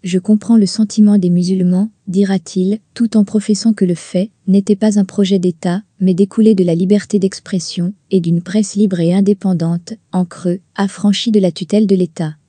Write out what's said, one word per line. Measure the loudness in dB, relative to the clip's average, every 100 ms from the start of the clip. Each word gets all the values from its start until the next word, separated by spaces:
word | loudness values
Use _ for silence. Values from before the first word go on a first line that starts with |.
« |
Je | -4 -4
comprends | 0 0 2 2
le | 2
sentiment | 0 -2 2 4 4
des | 2
musulmans », | 0 0 0 0 0 -2 _ -6
dira-t-il, | -2 0 0 -2 -4 -2 -4 _
tout | -4 0 0
en |
professant | 0 -2 -2 -2 0
que | 0
le | 0
fait | -2 -4 -4 -4 _ 0
n'était | 2 2 0
pas | 2 0
un |
projet | -2 0 0 2
d'État, | 0 -2 -4 -4 -8 _
mais | 0
découlait | 2 0 4 4 4
de |
la | 2 0
liberté | 2 0 0 -2
d'expression | -2 -4 -6 -6 -6 -6 -6 -6 _
et | -2
d'une | 0 -2
presse | 0 -2 -2 0
libre | 0 0
et | 0
indépendante, | 2 2 0 -2 -2 -2 -4 -8 -18 _
en | -4
creux, | -4 -4 -6 -6 _ -6
affranchie | -6 -2 -2 0 0
de | 2
la | 2
tutelle | -2 -2 0 2
de | 0
l'État. | 0 -4 -8 -8